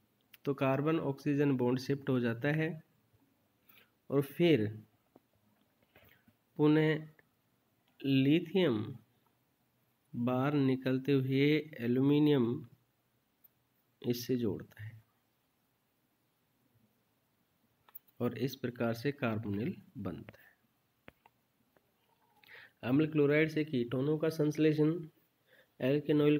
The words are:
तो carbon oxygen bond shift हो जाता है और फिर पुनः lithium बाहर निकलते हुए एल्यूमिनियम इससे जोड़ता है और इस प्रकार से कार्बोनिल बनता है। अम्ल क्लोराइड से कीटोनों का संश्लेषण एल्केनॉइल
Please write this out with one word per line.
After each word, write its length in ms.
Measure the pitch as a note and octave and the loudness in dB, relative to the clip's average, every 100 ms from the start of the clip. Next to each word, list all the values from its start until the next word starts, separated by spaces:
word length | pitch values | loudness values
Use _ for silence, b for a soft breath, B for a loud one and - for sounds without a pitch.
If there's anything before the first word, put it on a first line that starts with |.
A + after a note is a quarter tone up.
| _ _ _ - - | _ _ _ -10 -6
तो 80 | |
carbon 460 | C#3 C3+ C3+ D3 E3 | -2 0 0 0 -2
oxygen 560 | D3 C#3 D3 C#3+ C#3+ B2+ | -2 -4 -2 0 2 2
bond 220 | B2 B2 | 0 0
shift 300 | - C#3 - | -2 -4 -2
हो 100 | B2+ | -2
जाता 280 | A#2+ A#2 C#3+ D3+ | 0 -2 -2 -2
है 140 | D#3 D#3+ - _ _ _ _ _ _ _ b b b _ - | -2 -6 -14 _ _ _ _ _ _ _ b b b _ -4
और 120 | C#3 | -2
फिर 440 | C#3 - F3 C3+ G#2+ G#2+ - _ _ _ _ _ _ _ _ _ _ b b b _ _ _ - | -2 0 4 4 2 -6 -16 _ _ _ _ _ _ _ _ _ _ b b b _ _ _ 0
पुनः 500 | D3+ D3+ D#3 D#3 D#3 - _ _ _ _ _ _ _ - | 2 4 2 -2 -6 -20 _ _ _ _ _ _ _ -8
lithium 880 | C#3 C3+ C3+ D#3+ F3 G3 E3+ A2 G#2 - _ _ _ _ _ _ _ _ _ _ _ | 0 2 4 2 2 0 2 0 -4 -10 _ _ _ _ _ _ _ _ _ _ _
बाहर 400 | A#2+ A#2+ B2+ C3+ | -6 -2 0 0
निकलते 580 | D3 C3+ C3 C3 C3 C3 | 2 2 0 0 -2 2
हुए 360 | C#3 C3 C3+ C#3+ D3+ - - A#2 | 2 2 2 2 2 -2 -6 -2
एल्यूमिनियम 600 | B2+ C#3 D3 D3+ C#3+ A#2 C3+ - _ _ _ _ _ _ _ _ _ _ _ _ _ | 2 4 4 4 4 2 -2 -8 _ _ _ _ _ _ _ _ _ _ _ _ _
इससे 340 | A#2+ A#2+ - B2+ | -6 -4 -4 -2
जोड़ता 460 | A2+ E2 - - | -2 -4 -10 -18
है 80 | G#2+ - _ _ _ _ _ _ _ _ _ _ _ _ _ _ _ _ _ _ _ _ _ _ _ _ _ _ _ _ _ - _ - | -18 -18 _ _ _ _ _ _ _ _ _ _ _ _ _ _ _ _ _ _ _ _ _ _ _ _ _ _ _ _ _ -20 _ -6
और 160 | A#2+ A#2+ | -6 -4
इस 180 | C#3 - | -6 -6
प्रकार 380 | A#2+ A#2 A#2 | -8 -4 -4
से 180 | A#2 C#3+ | -4 -6
कार्बोनिल 640 | C#3 A#2+ G#2+ A2+ G2+ C3+ - - C3 | -4 -4 -4 -4 -4 -4 -8 -14 -12
बनता 400 | G2 D#2+ - - | -10 -10 -14 -20
है। 60 | - _ _ _ _ _ - - _ _ _ _ _ _ _ _ _ _ _ _ B B B _ A2 | -20 _ _ _ _ _ -20 -20 _ _ _ _ _ _ _ _ _ _ _ _ B B B _ 0
अम्ल 180 | C3+ D#3 | 2 2
क्लोराइड 380 | D3+ C#3+ D3 D#3+ | 2 4 4 2
से 120 | D#3 D3+ | 0 -2
कीटोनों 520 | C3 A#2+ B2+ C#3+ D3+ | -2 -2 -2 -2 -2
का 120 | D#3+ | -2
संश्लेषण 640 | D#3+ D3+ D3+ D#3 D3+ D3+ F3 D#3+ _ _ _ b b b - | -2 -2 2 2 4 2 0 -6 _ _ _ b b b -6
एल्केनॉइल 580 | B2+ D3 D3 D3+ D3 D3 | -2 0 2 2 4 2